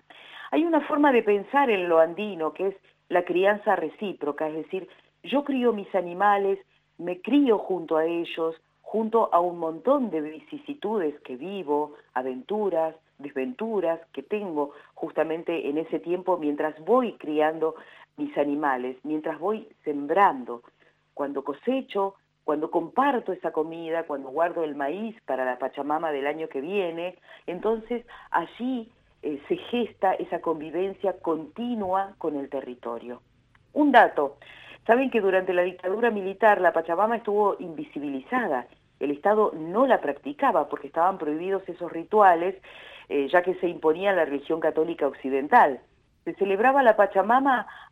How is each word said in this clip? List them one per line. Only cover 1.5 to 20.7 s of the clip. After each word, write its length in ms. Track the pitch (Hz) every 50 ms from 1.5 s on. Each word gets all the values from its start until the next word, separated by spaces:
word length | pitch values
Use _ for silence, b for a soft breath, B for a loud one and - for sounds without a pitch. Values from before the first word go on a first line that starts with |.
| - 285 285 254
en 200 | 214 190 175 175
lo 100 | 165 160
andino, 540 | 165 170 170 175 214 208 190 165 156 151 151
que 160 | - 180 196
es 60 | 190 - b b b _ _ -
la 160 | 170 180 175
crianza 500 | - 165 175 190 202 208 208 - 214 190
recíproca, 720 | 180 170 151 - - 214 196 165 - 147 147 143 147 156
es 80 | 156 156
decir, 320 | 160 151 - - 190 175 b b b b b _ _ -
yo 200 | 175 226 285 285
crío 300 | 285 269 254 240 240 226
mis 200 | 202 190 - -
animales, 640 | 185 180 175 175 180 202 208 202 202 196 196 196 190 - _ _ _ _ _ _
me 240 | - 165 180 180 180
crío 360 | - 226 254 294 285 247 214
junto 400 | 190 - - 190 180 165 151 160
a 80 | 156 160
ellos, 500 | 170 170 170 170 165 - 170 165 165 160 - _ _ _ _
junto 520 | _ - - 214 226 220 220 233 214 - -
a 60 | 170
un 180 | 175 180 175
montón 540 | 170 165 160 160 160 - 247 277 294 254 208
de 100 | 160 160
vicisitudes 960 | 151 156 156 156 - - 156 143 - - 143 143 - 202 226 214 170 147 143 -
que 140 | - - 127
vivo, 600 | 123 143 185 202 196 170 143 147 147 151 147 147 B B B -
aventuras, 840 | 127 127 131 127 131 123 - 208 214 208 190 170 160 160 160 156 - _ _ _
desventuras 840 | - 143 143 - 135 131 127 123 - 226 226 220 196 165 165 165 165 - _ -
que 80 | -
tengo 520 | - - 208 214 208 185 160 147 143 147 B B B B B
justamente 760 | - - 156 - 170 151 156 160 170 165 - 170 151 - 135
en 100 | 143 156
ese 200 | 160 160 180 160
tiempo 380 | - 170 175 180 180 190 180
mientras 420 | 165 156 147 147 143 147 156 151 156 156
voy 280 | 175 233 262 254 208 -
criando 600 | - - 147 151 151 151 156 160 160 156 160 156 B B B B B B B _
mis 200 | - 147 143 -
animales, 600 | 156 143 143 143 147 156 143 131 123 123 127 131 - -
mientras 360 | 151 156 156 156 165 151 143
voy 280 | 160 196 220 214 147 - - _ _
sembrando. 800 | - 143 143 143 143 165 196 202 185 147 131 120 110 120 117 b b